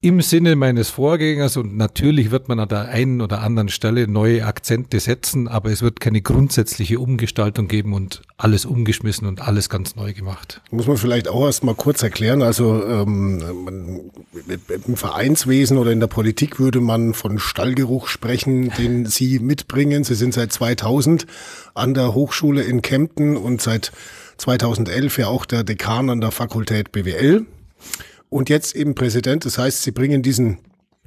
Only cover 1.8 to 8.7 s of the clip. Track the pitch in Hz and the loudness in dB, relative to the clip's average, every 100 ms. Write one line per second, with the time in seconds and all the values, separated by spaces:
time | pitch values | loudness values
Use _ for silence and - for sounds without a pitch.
1.8 | 107 - 143 151 107 127 127 117 104 104 | -2 2 2 4 4 0 -2 -2 -2 -2
2.8 | 104 113 135 127 107 101 110 113 104 - | -2 0 0 0 -2 -2 0 0 0 0
3.8 | 117 113 113 107 110 117 110 - - 117 | 0 0 2 2 4 2 0 -6 -2 -2
4.8 | 127 110 - 123 - 135 117 117 107 107 | 0 -2 0 -2 -2 -2 0 -2 -2 0
5.8 | 120 113 - 107 95 120 135 - 107 - | 0 0 0 0 2 2 4 2 -2 -2
6.8 | 98 117 127 127 113 - 104 104 98 107 | -2 -2 0 -2 -2 0 -2 0 -2 0
7.8 | 104 98 95 - - _ 110 104 - | -2 -4 -4 -10 -18 _ 2 4 2